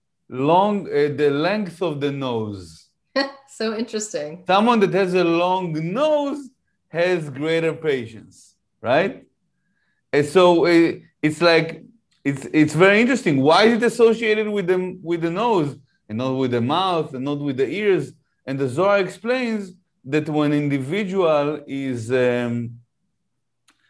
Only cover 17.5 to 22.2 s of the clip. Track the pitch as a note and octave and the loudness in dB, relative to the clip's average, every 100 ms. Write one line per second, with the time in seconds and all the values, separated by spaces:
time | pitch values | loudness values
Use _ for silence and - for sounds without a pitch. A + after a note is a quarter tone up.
17.5 | B2+ A2+ F3+ G#3 F3 - - _ _ - | -2 -2 -2 0 0 -2 -12 _ _ -10
18.5 | C3+ C3+ B2+ G3 G3+ F#3 - A3+ B3+ A#3+ | -4 -4 0 2 2 0 -6 -6 -4 -4
19.5 | G#3+ F#3+ - _ _ B2+ D3+ D3+ D3+ D3 | -6 -8 -16 _ _ -4 -2 -2 0 0
20.5 | D3 D3 C#3 C3 G3 G3 F#3+ E3 D3+ C#3+ | 0 0 -2 -4 -4 -4 0 2 2 0
21.5 | D3+ - C#3 C3+ A#2+ A2 B2+ | -4 -8 -8 -6 -8 -2 0